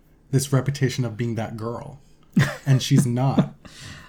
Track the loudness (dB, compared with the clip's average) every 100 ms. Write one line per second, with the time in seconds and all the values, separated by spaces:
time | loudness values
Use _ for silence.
0 | _ _ _ -2 2 0 0 0 -2 0
1 | -4 -4 -4 -4 -6 -6 -8 -8 -12 -18
2 | -20 -20 _ 0 2 0 2 2 4 4
3 | 4 2 2 2 0 -6 -20 -20 -18 -18